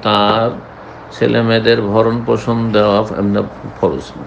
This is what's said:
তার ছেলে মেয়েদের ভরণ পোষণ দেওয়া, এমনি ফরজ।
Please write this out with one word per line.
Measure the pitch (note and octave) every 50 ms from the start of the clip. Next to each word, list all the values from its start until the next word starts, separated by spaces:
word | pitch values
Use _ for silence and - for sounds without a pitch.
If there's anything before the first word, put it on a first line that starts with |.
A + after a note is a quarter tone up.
তার | - A2 G#2+ G#2 G#2 G#2 G#2+ A2+ A2+ A#2+ - - - - - - - - - - - - - -
ছেলে | - B2 A#2 A#2
মেয়েদের | A#2 A2+ A2+ A2+ A2 A#2 A#2 A#2
ভরণ | A2 G2+ G#2 A2 A2+ A2+ A2+ A#2+ A#2
পোষণ | A#2+ A#2 A2+ - A#2+ A#2 A2+ A2+ A2+
দেওয়া, | A2 G#2+ G#2 G#2 G2+ G#2 A2 A2 - -
এমনি | G2+ G2+ G2+ G#2 G#2 - - - - G#2+ G2+ -
ফরজ। | G2 F2 D2 C2+ - - - - -